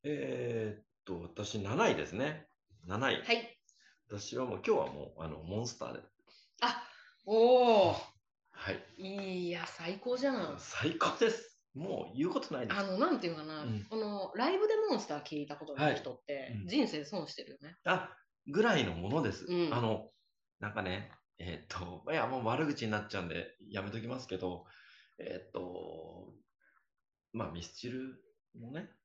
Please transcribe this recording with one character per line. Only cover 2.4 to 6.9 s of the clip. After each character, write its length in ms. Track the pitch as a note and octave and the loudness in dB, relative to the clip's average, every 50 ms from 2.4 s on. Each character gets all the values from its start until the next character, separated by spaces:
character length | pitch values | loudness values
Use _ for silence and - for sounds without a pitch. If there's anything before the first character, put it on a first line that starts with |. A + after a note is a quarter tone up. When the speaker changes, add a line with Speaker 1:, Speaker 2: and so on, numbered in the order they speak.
| - _ _ _ _ _ - _ - | -12 _ _ _ _ _ -20 _ -6
Speaker 1:
七 260 | F2 F#2+ A2 C3 C3 | -4 -2 2 2 2
位。 100 | F#2 - | 2 0
Speaker 2:
は 100 | - - | 2 0
い。 260 | A#3 A#3 A3+ - - _ _ _ _ _ - - _ _ _ _ | 0 0 0 -8 -16 _ _ _ _ _ -20 -20 _ _ _ _
Speaker 1:
私 280 | G#2 G2+ - - - | -10 -8 -8 -6 -4
は 100 | B2 C3 | -4 -2
も 100 | A#2+ - | -2 -4
う、 60 | - - | -2 2
今 100 | A3+ G#3+ | 2 4
日 40 | C3+ | 4
は 60 | - - | 2 0
も 220 | C#2+ D2 C#2+ - - - | -4 -8 -10 -10 -10 -8
う、 40 | |
あ 60 | E2 D#2 | -8 -8
の、 100 | D2+ D2 | -8 -8
モ 200 | D#2+ E2+ G2 G#2+ | -6 -4 -4 -2
ン 40 | A#2+ A#2+ | -2 -4
ス 100 | - - | -6 -8
タ 80 | - | -8
ー 60 | - A#1+ | -8 -8
で。 60 | - - - _ _ _ _ - - _ _ _ - | -10 -12 -16 _ _ _ _ -20 -20 _ _ _ 0
Speaker 2:
あ、 200 | A#3 B3+ B3 - - - | 0 0 0 -2 -8 -12